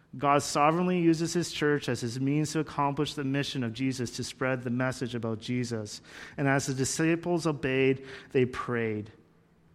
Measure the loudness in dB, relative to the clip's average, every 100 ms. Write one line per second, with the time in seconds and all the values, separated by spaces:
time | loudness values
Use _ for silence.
0 | _ -2 4 4 4 4 4 6 2 4
1 | 4 4 2 0 -2 0 2 2 0 -2
2 | -4 -2 0 0 0 -2 -2 -2 -2 0
3 | -4 -2 -2 -2 -2 -2 -4 -2 -2 -2
4 | -4 -6 -8 -4 -2 -2 -2 -2 -2 -2
5 | -6 -4 -4 -4 -4 -4 -2 -4 -6 -12
6 | -18 -18 -14 -2 2 2 0 0 0 2
7 | 2 2 0 0 0 -2 0 4 4 2
8 | -4 -16 -2 2 2 0 -4 -2 -2 -4
9 | -6 -16 _ _ _ _ _